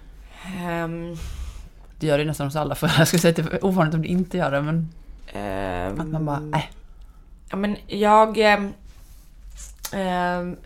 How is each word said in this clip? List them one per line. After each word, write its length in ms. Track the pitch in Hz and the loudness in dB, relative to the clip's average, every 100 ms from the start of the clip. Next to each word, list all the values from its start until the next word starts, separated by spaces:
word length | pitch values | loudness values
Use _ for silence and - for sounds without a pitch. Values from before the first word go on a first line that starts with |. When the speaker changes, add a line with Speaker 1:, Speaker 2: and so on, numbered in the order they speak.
| - - - - 180 190 | -20 -20 -20 -16 -10 -6
Speaker 1:
Ehm. 560 | 175 170 165 165 170 165 - - - - - - - - | -4 -2 -4 -6 -8 -8 -8 -8 -10 -12 -18 -20 -18 -4
Speaker 2:
Det 80 | 156 | 2
gör 100 | 143 | 2
det 80 | 151 | 2
nästan 220 | 147 139 | 0 -2
hos 80 | 151 | -2
alla 200 | 147 135 | -2 0
föräldrar. 240 | 156 147 | 2 6
Jag 60 | 160 | 6
skulle 140 | 175 | 6
säga 80 | 165 165 160 | 4 4 0
att 60 | |
det 60 | - | 0
är 80 | 196 | 2
ovanligt 300 | 185 156 160 | 4 4 2
om 60 | |
du 60 | 156 | 0
inte 300 | 180 180 180 | 0 0 0
gör 140 | 143 | 0
det, 100 | 139 | 2
men 280 | 151 165 160 - - - - | 2 0 -2 -6 -18 -16 -12
Speaker 1:
Ehm. 680 | 98 101 95 95 90 92 123 | -8 -6 -4 -2 -2 -4 -4
Speaker 2:
att 80 | 156 | -4
man 180 | 160 151 | -2 -2
bara, 160 | 147 151 151 | -2 -2 -2
"Äh." 60 | - - - - - - - - - | -4 -10 -20 -20 -20 -20 -20 -20 -8
Speaker 1:
Ja, 80 | 190 | -2
men 180 | 208 208 - | -2 -2 -4
jag, 500 | 202 208 214 220 214 | 0 6 8 6 6
ehm, 360 | 214 202 202 - - - - - - - - - - - - | 6 4 0 -8 -18 -20 -20 -20 -20 -20 -18 -16 -16 -12 -8
ehm, 600 | 202 185 180 180 180 175 175 | -4 -2 0 0 -2 -4 -8